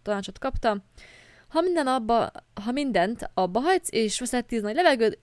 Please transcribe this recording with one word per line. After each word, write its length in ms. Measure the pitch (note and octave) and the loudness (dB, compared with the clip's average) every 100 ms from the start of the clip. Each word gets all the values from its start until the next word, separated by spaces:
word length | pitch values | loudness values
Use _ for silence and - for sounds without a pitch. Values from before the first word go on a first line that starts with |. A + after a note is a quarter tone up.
tanácsot 380 | - G3+ G3 - | -6 -6 -6 -8
kaptam. 440 | C4 - A#3 G3+ - - - - - - _ | -6 -2 -2 -2 -8 -20 -20 -20 -20 -20 _
Ha 140 | D#4+ | -2
minden 260 | F4+ E4+ C4 | 0 0 0
abba, 440 | C4 G#3+ A#3 - - _ - | 0 2 0 0 -8 _ -10
ha 80 | G#3 | -4
mindent 580 | C4 C#4 F#3+ F#3 A#3 - | -2 0 2 2 -2 -6
abba 260 | - F#3 G#3 | -2 0 0
hagysz, 300 | D#4 F#4 - | 2 0 0
és 280 | A3 G#3+ - | 0 0 -2
veszel 220 | B3 B3 | -4 -4
tíz 200 | A#3+ A#3 | -2 -4
nagy 140 | G#3 B3+ | -2 2
levegőt, 440 | F4+ B3+ A#3 - | 4 4 2 0